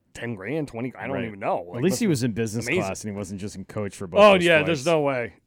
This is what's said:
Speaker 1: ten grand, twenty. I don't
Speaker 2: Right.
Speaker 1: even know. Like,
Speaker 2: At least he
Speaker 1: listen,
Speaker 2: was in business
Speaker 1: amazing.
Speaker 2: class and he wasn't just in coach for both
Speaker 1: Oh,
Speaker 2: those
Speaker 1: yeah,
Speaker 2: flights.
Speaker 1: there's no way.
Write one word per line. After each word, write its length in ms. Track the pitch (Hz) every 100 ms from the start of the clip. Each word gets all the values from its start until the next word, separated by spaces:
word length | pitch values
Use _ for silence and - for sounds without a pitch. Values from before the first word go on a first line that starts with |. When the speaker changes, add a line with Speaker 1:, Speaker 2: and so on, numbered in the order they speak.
| _
Speaker 1:
ten 220 | - 120 104
grand, 320 | 101 156 143
twenty. 240 | 113 123 110
I 60 | 113
don't 80 | 135
Speaker 2:
Right. 100 | 117
Speaker 1:
even 140 | 101
know. 260 | 127 151 87
Like, 100 | 117
Speaker 2:
At 60 |
least 160 | 170 185
he 60 | 220
Speaker 1:
listen, 40 |
Speaker 2:
was 140 | 139
in 80 | 123
business 320 | 104 113 113 120
Speaker 1:
amazing. 160 | 123
Speaker 2:
class 200 | 95 92
and 80 | 107
he 40 | 98
wasn't 220 | 101 98
just 140 | 101 95
in 60 | 95
coach 300 | 110 101 -
for 120 | 95
both 120 | 127
Speaker 1:
Oh, 120 | 208
Speaker 2:
those 100 | 190
Speaker 1:
yeah, 140 | 170 160
Speaker 2:
flights. 80 | 151
Speaker 1:
there's 180 | 151 147
no 160 | 160
way. 320 | 143 127 113 -